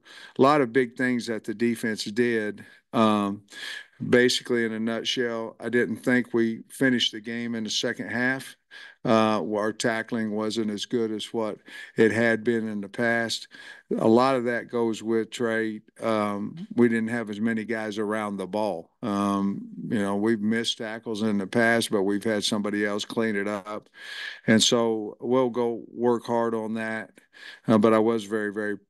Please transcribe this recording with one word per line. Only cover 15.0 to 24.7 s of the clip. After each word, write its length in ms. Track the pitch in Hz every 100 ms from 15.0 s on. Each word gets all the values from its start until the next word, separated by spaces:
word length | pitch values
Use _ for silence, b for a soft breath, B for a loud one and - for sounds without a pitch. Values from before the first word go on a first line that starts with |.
with 260 | 107 113 107
Trey. 520 | - 117 110 110 107 - -
Um, 680 | 117 110 104 101 104 160 202 -
we 140 | 120
didn't 200 | 113 110
have 200 | 120 107
as 100 | 101
many 240 | 113 113
guys 360 | 104 113 110 104
around 360 | 104 107 104 98
the 120 | 92
ball. 420 | 104 107 82 - _
Um, 600 | 117 101 101 98 98 101 - - 82
you 120 | 110
know, 160 | 101 101
we've 260 | 110 117
missed 380 | 104 113 113 -
tackles 420 | 110 113 120 104
in 160 | 110 101
the 100 | 95
past, 440 | 120 113 117 110
but 100 | 107
we've 220 | 95 101
had 200 | 113 104
somebody 400 | - 110 101 104
else 220 | 104 104 -
clean 300 | 120 113 101
it 120 | 98
up. 420 | 104 104 107 - B B B B B B
And 140 | 110
so 540 | -